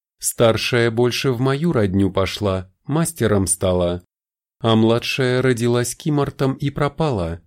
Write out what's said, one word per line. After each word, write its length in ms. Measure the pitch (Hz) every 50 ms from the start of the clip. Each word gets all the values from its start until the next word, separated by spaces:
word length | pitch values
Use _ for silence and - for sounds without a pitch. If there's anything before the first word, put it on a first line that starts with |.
| _ _ _ _
Старшая 720 | - - - - 123 113 107 107 - - - 120 117 117
больше 400 | 113 113 123 123 120 - - 139
в 100 | 123 113
мою 320 | 127 131 135 143 160 175 160
родню 380 | 123 104 98 90 98 98 95
пошла, 600 | 92 95 95 92 - - 104 101 95 95 92 - _ _ _
мастером 640 | - 139 160 165 165 - - 117 107 104 101 98 92
стала, 560 | - - - 92 92 90 87 87 87 87 - _ _ _ _ _ _ _ _ _ _ _
а 160 | - 113 113
младшая 680 | 113 110 110 113 120 - - - - 131 127 127 127
родилась 520 | 127 131 127 110 117 120 120 120 123 - -
кимортом 600 | - - 165 147 143 143 135 - - 160 135 135
и 160 | - 147 139
пропала, 720 | - - 143 143 - - 160 151 127 101 87 82 85 87 -